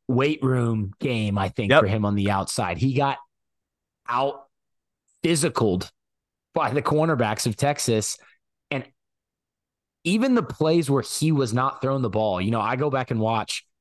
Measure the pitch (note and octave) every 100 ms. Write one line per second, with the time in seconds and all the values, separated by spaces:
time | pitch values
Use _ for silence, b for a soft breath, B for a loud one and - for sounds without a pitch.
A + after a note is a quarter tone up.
0 | - B2 C#3+ D#3 C3 B2+ A#2 A2 G2 -
1 | C#3 A#2 G#2 G2+ G2 - G#2 C#3+ G2+ G#2+
2 | G#2 G2+ G2+ G2 G2 - F#2 F2 C3+ C3
3 | C#3 C3+ - _ _ _ _ _ _ _
4 | - B2 C#3 - - _ _ _ _ _
5 | _ _ D#3+ E3 D3+ - A2 F#2 - _
6 | _ _ _ _ _ E3 C3 C#3 B2+ D3+
7 | E3 C3+ A2 A2 A#2+ G#2 C#3+ C#3+ - A2
8 | - - b b _ _ - C#3 - _
9 | _ _ _ _ _ _ _ _ _ _
10 | E3 G#3+ C4 A#3+ E3 - D#3 E3+ C#3 C#3
11 | - - D#3 D3 B2 A#2+ C3+ - C3 C3+
12 | A#2 G#2 A2 F#2 G2 A2+ G#2 B2+ D3 C3
13 | B2 A2+ A2 A2+ - - - _